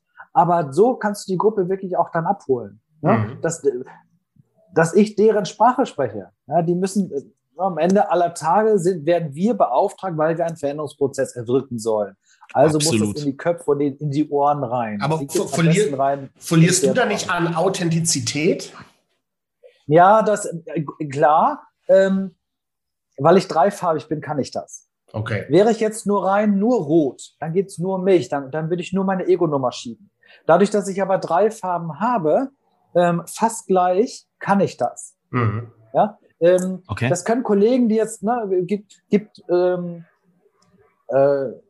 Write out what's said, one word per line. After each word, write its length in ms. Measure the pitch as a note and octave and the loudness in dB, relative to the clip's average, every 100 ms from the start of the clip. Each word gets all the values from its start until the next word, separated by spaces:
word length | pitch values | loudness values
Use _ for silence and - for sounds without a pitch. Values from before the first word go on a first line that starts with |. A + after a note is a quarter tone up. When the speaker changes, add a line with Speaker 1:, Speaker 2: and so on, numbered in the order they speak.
| _ - - | _ -20 -2
Speaker 1:
aber 400 | D#3+ D#3+ E3+ C#3+ | 0 2 2 0
so 220 | C#3 A#3+ A3+ | 2 2 2
kannst 320 | G#3+ G3+ - | -4 -6 -6
du 40 | |
die 60 | F3 | -2
Gruppe 320 | G3+ G#3+ F3+ | 0 0 -2
wirklich 280 | F#3+ F#3+ E3+ | -4 -4 -4
auch 140 | E3 | -2
dann 140 | E3+ F3+ | -2 -2
abholen. 540 | - - B2+ G2+ G#2 _ _ | -4 -2 -4 -4 -16 _ _
Ne? 120 | D#3 | 0
Speaker 2:
Mhm. 280 | D3+ G#2+ C#3 | 0 0 -6
Speaker 1:
Dass, 220 | E3 E3 | -6 -2
äh, 80 | C#3+ B2 - - _ _ _ _ _ _ _ - | -2 -4 -8 -18 _ _ _ _ _ _ _ 0
dass 200 | E3 G#3 | 2 4
ich 200 | G#3 - | 2 4
deren 300 | G#3+ G#3 F#3+ | 2 2 -2
Sprache 400 | - A3+ B3+ A#3+ | 2 2 2 -2
spreche. 460 | - B2 G#2 F#2 _ - | -2 -6 -6 -14 _ -4
Ja, 160 | D#3 | -2
die 100 | E3+ | 0
müssen, 380 | F3 F#3+ G#3 F3 | -2 -2 -2 -4
äh, 80 | C#3 - _ _ D3+ | -6 -12 _ _ -6
am 200 | F#3+ D#3 | -4 0
Ende 320 | E3+ G3 - | 2 2 2
aller 240 | F3 E3+ | 0 0
Tage 460 | E3+ D#3 F#3+ A3 G3+ | -2 0 2 2 2
sind, 260 | E3 F3+ C#3+ | 0 -2 0
werden 300 | E3+ D#3+ C#3 | 0 -2 -2
wir 180 | G#3 | -2
beauftragt, 640 | G3+ D#3+ C3 F#3+ - F#3+ D#3 | 0 0 2 0 -4 -8 -2
weil 180 | D#3 E3 | -2 0
wir 80 | E3+ | -4
einen 100 | E3 | -4
Veränderungsprozess 800 | C#3+ D3 D3 - C#3 - C3 B2 | -6 -6 -8 -4 -2 -2 -6 -6
erwirken 420 | A2+ C3 C#3 A#2+ | -2 -2 -2 -6
sollen. 380 | A2 G#2+ G2 G2 _ _ - | -2 -2 -2 -8 _ _ -6
Also 240 | B2 D3+ D3+ | 2 4 4
muss 80 | D3+ | 2
Speaker 3:
Absolut. 280 | A2+ G#2 G#2 | 2 0 -2
Speaker 1:
es 60 | |
in 80 | C#3+ | -6
die 60 | C3+ | -4
Köpfe 320 | E3+ E3+ - | -4 -2 -2
und 100 | C#3+ | 0
in, 140 | D3 C3+ | 0 -2
in 120 | D3+ | -4
die 180 | C#3 D3+ | -2 -2
Ohren 340 | C#3+ C#3+ D3 | 0 0 0
rein. 360 | B2 B2 A2+ G#2 | -2 -4 -4 -4
Speaker 2:
Aber 180 | C#3 D#3+ | -2 -4
Speaker 1:
Die 80 | C#3 | -2
geht's 80 | - | -4
Speaker 2:
ver-, 80 | |
Speaker 1:
am 40 | - | -2
Speaker 2:
verlier-, 240 | - E3 F3+ | 0 2 4
Speaker 1:
besten 100 | G#3 | 2
rein 360 | C3+ C#3 C#3 C3+ - | 0 -2 -2 -8 -16
Speaker 2:
verlierst 460 | - E3 E3+ G3 | 0 4 4 4
Speaker 1:
in 60 | F3+ | 2
Speaker 2:
du 60 | B3 | 2
da 60 | |
Speaker 1:
der 80 | G#3+ | 0
Speaker 2:
nicht 160 | G3+ - | -2 -4
Speaker 1:
Form. 180 | F3 E3+ | -2 -2
Speaker 2:
an 80 | E3 | 0
Authentizität? 1160 | F#3 F#3 E3+ E3 - C#3+ A2+ C#3+ E3+ C4+ - - - _ _ _ _ _ _ _ - _ - | -2 0 0 0 0 -2 -4 -2 0 -2 -6 -18 -20 _ _ _ _ _ _ _ -20 _ 2
Speaker 1:
Ja, 360 | D#3+ F#3 A3 | 6 8 6
das, 220 | G#3 G3+ - | 2 -2 -4
äh, 360 | E3 D#3+ D#3 | -12 -10 -8
g-, 260 | C3+ - D3+ | -8 -8 -8
klar. 540 | C3+ D#3 D#3+ B3 C#4+ - _ - | 0 2 4 2 -2 -12 _ 2
Ähm, 480 | F#3+ F#3+ F#3+ F#3+ - _ _ _ _ _ _ _ - | 4 4 0 -4 -10 _ _ _ _ _ _ _ 0
weil 200 | D3 F#3 | 4 4
ich 100 | - | 4
dreifarbig 600 | D#3 G3 G3 F3+ D#3 - | 2 0 0 -2 -4 -4
bin, 140 | D3+ | -8
kann 180 | C#3 D3+ | -6 -6
ich 120 | A2+ | -6
das. 380 | G#2 - - _ _ _ | -8 -12 -18 _ _ _
Speaker 2:
Okay. 340 | A2 A2 G#2 F#2 | -8 -6 -6 0
Speaker 1:
Wäre 200 | D#3+ A3 | 4 4
ich 80 | A3 | 2
jetzt 280 | G#3+ G#3+ F#3+ | -2 -4 -2
nur 180 | G3+ F#3 | -2 0
rein, 320 | G3+ G#3+ G3 | 0 2 2
nur 200 | A3 A#3+ | 2 0
rot, 400 | C#3+ E3 C#3 - - _ | 2 2 2 -4 -16 _
dann 140 | D#3 | -4
geht's 240 | F3 G3 - | -2 -4 -6
nur 180 | F#3 F#3+ | -6 -2
um 80 | |
mich, 260 | F#3 F3 A#2+ | 2 2 2
dann, 200 | C#3+ C3+ | -4 -6
dann 200 | D#3 D#3+ | -6 -4
würde 120 | F3 | -6
ich 120 | F3 | -4
nur 100 | F#3 F#3+ | -2 -2
meine 220 | F#3 E3+ | -2 0
Ego-Nummer 440 | F#3 E3+ C#3+ B2 | 0 2 0 -2
schieben. 380 | - A#2+ A2+ _ _ _ - - | -4 -12 -14 _ _ _ -8 2
Dadurch, 240 | E3+ G3+ | 4 4
dass 160 | G#3 F#3+ | 0 -4
ich 140 | F#3+ | -4
aber 180 | F#3 F#3 | -2 -2
drei 320 | - E3+ G#3+ | 0 2 2
Farben 480 | A3 F#3 E3+ E3 C#3+ | 0 -6 -6 -6 -4
habe, 500 | A3+ A#3+ D3+ F#3+ C4+ - _ _ _ E3+ | -2 0 0 0 -2 -10 _ _ _ 0
ähm, 260 | F3 E3+ E3+ | 2 0 -6
fast 400 | - A3 A3 - | -4 -4 -4 -2
gleich, 580 | F#3 F3+ F#3 C4+ - - _ | 2 2 2 0 -4 -20 _
kann 200 | - G3+ | -2 0
ich 180 | D#3+ - | 0 -2
das. 380 | - - - _ _ | -6 -6 -18 _ _
Speaker 2:
Mhm. 420 | B2+ A2 G#2+ A#2 _ _ | -2 0 -2 -8 _ _
Speaker 1:
Ja? 240 | D3+ G#3 - _ _ | 0 0 -2 _ _
Ähm, 420 | E3 F3+ F#3 F#3 - | 2 4 0 -6 -8
Speaker 3:
Okay. 220 | G2+ A#2+ | -4 -2
Speaker 1:
das 140 | F3 - | 0 0
können 180 | A#3+ | -2
Kollegen, 440 | G3+ G3+ G#3+ B3+ A#3 | 2 2 4 4 2
die 60 | A3 | 2
jetzt, 280 | A3 - | -2 -4
ne, 400 | G3 A#3+ G3+ F#3 F3+ | -4 -4 -2 -2 0
gibt, 380 | G3+ - _ _ | -4 -6 _ _
gibt, 340 | G#3 - - - | 0 0 -12 -2
ähm, 560 | F3+ F3+ F3+ F3 E3+ E3 _ _ _ _ _ _ _ _ _ - | 0 2 -2 -6 -12 -18 _ _ _ _ _ _ _ _ _ -4
äh, 360 | C3 C#3 C#3 B2+ F#2 | 0 2 2 -4 -10